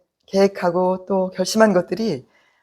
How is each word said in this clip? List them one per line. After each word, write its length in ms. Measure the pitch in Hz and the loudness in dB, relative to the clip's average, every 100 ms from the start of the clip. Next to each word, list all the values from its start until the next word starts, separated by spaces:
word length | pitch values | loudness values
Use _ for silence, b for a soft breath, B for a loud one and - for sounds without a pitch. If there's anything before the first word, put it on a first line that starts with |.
| _ _ _ | _ _ _
계획하고 800 | 196 196 196 180 175 185 185 - | 2 2 2 -2 0 0 -2 -2
또 240 | 196 185 | -4 -2
결심한 420 | 185 180 220 220 | -4 -2 2 4
것들이 540 | 180 175 180 226 135 - _ _ _ | 2 0 -4 -4 -6 -10 _ _ _